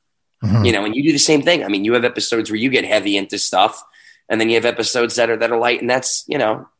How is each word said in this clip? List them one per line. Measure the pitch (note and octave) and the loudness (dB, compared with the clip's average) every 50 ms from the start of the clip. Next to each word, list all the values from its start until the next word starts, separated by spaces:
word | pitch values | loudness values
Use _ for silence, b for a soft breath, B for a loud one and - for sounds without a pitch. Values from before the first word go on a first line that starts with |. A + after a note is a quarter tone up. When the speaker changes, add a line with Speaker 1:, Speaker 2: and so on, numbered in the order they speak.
| _ _ _ _ _ _ _ _ - | _ _ _ _ _ _ _ _ -2
Speaker 1:
Mm-hmm. | G2+ G2 A#2 G#2+ | 0 2 2 2
Speaker 2:
You | B2 A2 | 2 2
know, | G2 G2+ | 0 0
and | G#2+ A2 | -2 -2
you | C3 C#3+ | 0 0
do | D#3+ D3+ | 2 2
the | C#3 | 2
same | - - D#3 C#3+ C3 | 4 4 4 4 4
thing. | E3 F3 D#3+ G2 | 2 0 0 0
I | G2 | -2
mean, | G2+ G2 G2+ | -2 -2 0
you | A2 A#2+ | 0 0
have | A#2+ A#2 | 2 0
episodes | B2 - A2+ G#2+ - A#2+ A2+ G#2+ A2 | 0 -2 -4 -4 -2 -2 -2 -2 -2
where | A2 A2 | -4 -2
you | B2 C3+ | 0 0
get | B2+ A#2 F#2+ | 0 0 0
heavy | - G#2+ G#2+ G2 G#2 G2+ | 2 0 0 0 0 0
into | G2 G2 - G#2 G2 | -2 -2 -4 -6 -6
stuff, | - - - F#2 G2 - - - - b b b b b b b b - | -4 -2 0 2 2 2 0 -6 -14 b b b b b b b b -4
and | - A2 | -2 0
then | A2+ A2+ | 2 2
you | A#2 | 2
have | A2+ A2 | 2 2
episodes | A#2+ A#2 - A2+ - - B2+ A#2+ A#2 A#2 | 0 0 -2 -4 -2 0 0 0 0 0
that | A#2+ A#2 A2+ | 0 0 0
are, | A2+ | 0
that | G#2+ A#2 A2+ A#2 | 0 0 0 0
are | A2+ | 0
light, | A#2 A#2+ A#2+ - - | 0 0 0 0 0
and | A#2+ | -2
that's, | B2 C3 - - - - - | -2 0 -2 -2 -4 -6 -6
you | - - C#3+ | -4 -2 0
know, | A#2 A2 A2 C3 C3 - _ _ | 0 0 -2 -2 -6 -14 _ _